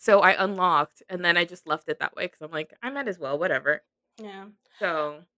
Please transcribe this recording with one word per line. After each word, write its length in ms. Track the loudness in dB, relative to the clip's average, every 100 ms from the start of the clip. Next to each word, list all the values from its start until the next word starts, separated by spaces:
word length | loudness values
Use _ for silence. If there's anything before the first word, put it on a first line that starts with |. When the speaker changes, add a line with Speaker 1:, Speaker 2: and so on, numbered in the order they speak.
Speaker 1:
So 200 | 4 6
I 140 | 6 4
unlocked, 580 | 0 0 2 2 0 _ -14
and 140 | -4
then 140 | 0 2
I 80 | 0
just 200 | -6 -6
left 200 | -4 -4
it 120 | -6
that 160 | -6 -6
way 120 | -10
'cause 140 | -10
I'm 100 | -12
like, 220 | -10 -10 _
"I 60 | -12
might 180 | -8 -8
as 100 | -6
well, 180 | -4 -2
whatever." 440 | -2 -2 0 -2 _ _ _ -20
Speaker 2:
Yeah. 280 | -18 -18 -20 -20 _ -8
Speaker 1:
So, 440 | -4 -2 -4 -8 -20